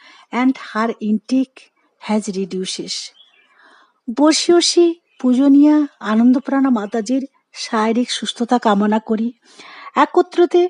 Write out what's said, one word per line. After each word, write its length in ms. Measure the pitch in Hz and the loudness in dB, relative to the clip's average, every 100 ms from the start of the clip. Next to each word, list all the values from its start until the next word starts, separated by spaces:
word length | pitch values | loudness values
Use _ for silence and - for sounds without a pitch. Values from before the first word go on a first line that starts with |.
| _ - _ | _ -20 _
and 200 | 226 262 | -2 -2
her 360 | 262 - 214 226 - | -2 -8 -4 -4 -4
intake 560 | 214 214 - 262 262 _ _ _ _ _ | -4 -4 -2 -2 -2 _ _ _ _ _
has 200 | - 214 202 | -4 -4 -2
reduces। 640 | 185 185 185 185 - - - - _ _ _ _ _ _ _ _ _ - 226 | -6 -6 -6 -8 -10 -10 -12 -12 _ _ _ _ _ _ _ _ _ -10 0
বসি 340 | 302 302 - | 2 2 2
বসি 420 | 349 - - 339 330 _ _ | 2 2 2 2 0 _ _
পূজনীয়া 680 | 254 247 285 277 302 302 285 _ | 0 2 4 6 6 4 0 _
আনন্দপ্রাণা 720 | 208 220 240 254 - 269 269 | -2 2 4 2 0 0 0
মাতাজির 560 | 226 202 233 214 262 269 _ _ | 0 -2 -6 -4 -4 -6 _ _
শারীরিক 580 | - - 226 220 233 247 | -16 -6 -2 0 -2 -2
সুস্থতা 480 | - 208 - 233 240 | -6 -8 -6 -2 0
কামনা 400 | 226 202 208 220 | 2 2 0 -2
করি। 340 | - 220 233 - _ - - - - - | -2 -4 -4 -8 _ -20 -20 -20 -8 -2
একত্রিত 600 | 294 359 359 - 349 349 | 0 0 0 0 2 2